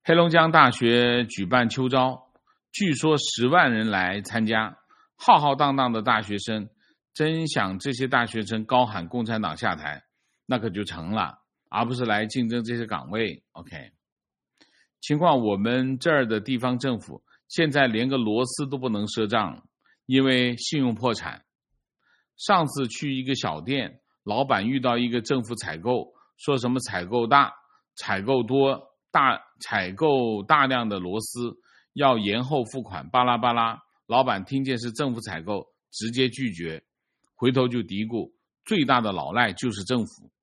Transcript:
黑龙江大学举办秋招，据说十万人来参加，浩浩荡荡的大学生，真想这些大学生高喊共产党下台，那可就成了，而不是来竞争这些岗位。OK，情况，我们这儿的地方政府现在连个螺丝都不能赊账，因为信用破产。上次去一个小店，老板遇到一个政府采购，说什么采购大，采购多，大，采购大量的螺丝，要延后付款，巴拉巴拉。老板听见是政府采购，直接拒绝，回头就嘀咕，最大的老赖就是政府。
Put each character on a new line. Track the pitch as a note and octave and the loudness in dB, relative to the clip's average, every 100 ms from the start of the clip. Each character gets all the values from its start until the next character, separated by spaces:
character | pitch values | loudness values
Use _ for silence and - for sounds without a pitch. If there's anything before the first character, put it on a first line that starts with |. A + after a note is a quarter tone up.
黑 | - E3 | 2 6
龙 | E3+ | 6
江 | E3 D#3+ | 6 6
大 | D#3+ C3+ | 6 4
学 | A#2+ A#2+ A#2+ A#2+ A#2+ A2+ | 4 2 4 4 2 -2
举 | - F#2+ | -4 0
办 | B2+ A#2 | 2 2
秋 | A#2 B2+ | 0 0
招， | C3 B2+ B2+ - _ _ _ _ | 2 0 -2 -14 _ _ _ _
据 | - G3 | -2 0
说 | C3+ D#3 D3 | 0 2 0
十 | - - B2 | 0 -2 2
万 | E3+ D3 | 4 4
人 | A2+ A2 | 2 0
来 | G2 F2+ G2 | 0 0 -4
参 | G2+ A#2 A2 | -4 -2 0
加， | A2+ A2 - _ _ _ - | 0 -2 -8 _ _ _ -4
浩 | - F#3 | 4 6
浩 | D3 | 6
荡 | C#3 D3 C#3 | 2 2 2
荡 | B2+ | 2
的 | A2+ | 0
大 | A2 A2 | 2 2
学 | G#2 G#2 | 0 -6
生， | G#2+ G#2+ G#2 _ _ _ _ | -4 -6 -6 _ _ _ _
真 | - D#3 D#3+ D#3+ | -2 -2 0 -2
想 | C#3 G2 F#2+ | -2 -2 -4
这 | C#3 | -6
些 | B2 C3 | -4 0
大 | C3 A#2 | 2 0
学 | A2+ | -4
生 | G#2 A2 A2 | -4 -4 0
高 | B2+ B2 | 2 2
喊 | G2 E2+ | -2 -8
共 | B2 | -6
产 | A2+ A2+ | -4 -2
党 | G2 D#2+ | -4 -4
下 | A2+ E2 | -4 -4
台， | D2+ C#2+ _ _ _ _ - | -8 -12 _ _ _ _ -6
那 | B2+ | -4
可 | A2 | -4
就 | F#2 | -6
成 | G2 E2+ E2 | -8 -8 -6
了， | G#2+ E2+ - _ _ _ | -4 -4 -6 _ _ _
而 | G#2 A#2 | -4 -4
不 | |
是 | B2 A#2+ | -2 0
来 | G#2 G#2+ | 0 -2
竞 | C3+ A#2 | -2 -2
争 | A#2+ | -2
这 | A2+ A#2+ | -4 -6
些 | A2+ | -6
岗 | G2 C2 | -8 -6
位。 | G#2 A2 - _ | -4 -4 -6 _
OK， | - E2 D#3+ B2 _ _ _ _ _ _ _ _ _ _ _ | -20 -18 -18 -18 _ _ _ _ _ _ _ _ _ _ _
情 | - D3+ | -4 2
况， | E3+ C#3 | 4 4
我 | A2 G2 | 2 2
们 | G#2+ B2+ C3 C3 | 2 0 0 -2
这 | E3+ | 2
儿 | D3+ A#2+ | 2 2
的 | A2 | 0
地 | G#2 B2+ | -2 -2
方 | B2+ B2 | -2 -2
政 | C3+ A2+ | -2 -4
府 | - C2 _ _ _ | -8 -20 _ _ _
现 | - D#3+ | -2 0
在 | C#3+ C3 | 4 2
连 | A2 B2+ | 2 0
个 | C3+ | 0
螺 | A2 G#2+ B2+ | 0 0 0
丝 | - C#3+ | -2 -4
都 | C3+ | -4
不 | B2+ | -2
能 | G#2 G#2 | -2 -2
赊 | - G#2+ | -2 0
账， | A2+ G2 - _ _ _ _ - | 0 0 -6 _ _ _ _ 0
因 | C3 | 2
为 | C3+ B2+ B2 A#2+ | 4 4 2 -2
信 | - D#3 | -4 0
用 | C3 | 0
破 | G#2+ A#2+ | 0 -2
产。 | A2 D#2+ - _ _ _ _ _ _ _ _ _ - | -2 -6 -12 _ _ _ _ _ _ _ _ _ -8
上 | - F#3+ D3+ | 2 2 2
次 | C#3 B2 | -2 -4
去 | - C#3+ C3+ | -4 -6 -4
一 | |
个 | C3 C3+ | -2 -2
小 | G2 D#2 | -2 -6
店， | D#2 C#3 G#2+ - _ _ | -4 -4 -6 -10 _ _
老 | - G#2+ C#3 | -4 -2 2
板 | G#2+ G#2 | 2 0
遇 | C3+ | 0
到 | B2 A#2+ | 0 0
一 | B2 | 0
个 | A#2+ | -2
政 | A2+ C3+ | -2 -2
府 | A2 A#2 | -2 -8
采 | F#2+ D#2+ | -8 -6
购， | G2 B2 - _ _ _ | -2 -2 -4 _ _ _
说 | - C#3 | -2 -2
什 | A#2+ | 0
么 | B2+ | -2
采 | B2 F#2 F2+ | -2 -6 -2
购 | A#2+ A#2 | -2 4
大， | C#3 C3 - _ _ _ - | 4 4 -2 _ _ _ -12
采 | - G2 | -6 -4
购 | G2+ C3+ | 0 0
多， | A2+ C3+ C3+ C3 - _ _ | 2 2 2 0 -8 _ _
大， | D#3 C3+ A2+ - - | 2 4 2 -4 -18
采 | - A2 F2+ | -6 -4 -2
购 | F#2+ D#3 C#3 A#2 G#2+ | 0 2 2 2 -2
大 | G2 D#3 C3+ | 2 4 4
量 | B2+ A2+ | 0 -2
的 | G2+ | -4
螺 | F2+ G#2 | -4 -6
丝， | A2 B2 A#2+ - _ _ _ | -6 -8 -8 -10 _ _ _
要 | - C#3 A#2+ | 2 4 4
延 | G2+ G#2+ | 2 -2
后 | B2+ D3 | -2 -2
付 | A2+ C3+ | -4 -8
款， | G2+ E2+ C#2 | -10 -12 -2
巴 | B2+ B2 | 2 2
拉 | A#2+ | 2
巴 | A#2+ | 2
拉。 | A#2+ A2+ A2+ _ _ - | 2 0 -2 _ _ -2
老 | A#2+ | 2
板 | B2+ G2+ F#2 | 2 0 -2
听 | C3+ | -4
见 | C3+ B2 | -2 -4
是 | A#2+ | -4
政 | A2+ C#3+ | -4 -4
府 | A#2 | -4
采 | G#2+ E2+ | -8 -10
购， | E2 G2+ - _ _ | -6 -6 -8 _ _
直 | - A2 | -10 -6
接 | A#2+ C3 | 0 0
拒 | A#2 B2+ | 0 -8
绝， | E2+ E2+ D#2+ _ _ _ _ _ - | -6 -10 -10 _ _ _ _ _ -2
回 | B2 | 0
头 | C3 B2 | 2 0
就 | A#2+ | -2
嘀 | G2+ F#2+ A2 | -6 -6 -4
咕， | A#2 E2 _ _ _ | -6 -8 _ _ _
最 | - G#3+ C#3 | -4 0 2
大 | C3 | 2
的 | A2 | 2
老 | F2+ C#2 | -4 -4
赖 | G#2 A#2 | 0 0
就 | F2 B2+ | 0 -6
是 | G2 | -6
政 | F2+ B2+ G#2 | -2 -2 -4
府。 | - - _ | -10 -20 _